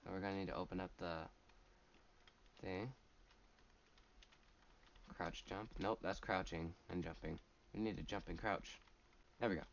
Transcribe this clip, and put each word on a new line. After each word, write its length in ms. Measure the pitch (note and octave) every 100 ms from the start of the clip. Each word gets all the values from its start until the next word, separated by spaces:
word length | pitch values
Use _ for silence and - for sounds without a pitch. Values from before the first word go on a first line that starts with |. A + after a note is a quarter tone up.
| -
So 60 |
we're 80 | F#2+
gonna 160 | G2 G2
need 100 | F#2
to 80 | -
open 240 | F#2 F#2
up 120 | F#2 -
the 300 | F2 E2 D#2+ - - - - - - - - - - - - -
thing. 320 | F#2+ F#2 A#2+ C3 - - - - - - - - - - - - - - - - - - - - -
Crouch 300 | - F2 - -
jump. 260 | F#2+ G#2+ -
Nope, 220 | G2 A2
that's 200 | - G2
crouching 520 | - F#2+ F#2 E2 E2 F2 -
and 140 | F2+
jumping. 340 | D#2+ E2 D#2 F2 - - -
We 80 | -
need 160 | A2 F2+
to 60 |
jump 260 | E2 G2+ -
and 100 | E2+
crouch. 400 | A2 F#2+ - - - - - - - -
There 80 | A#2+
we 60 | E2+
go. 80 | -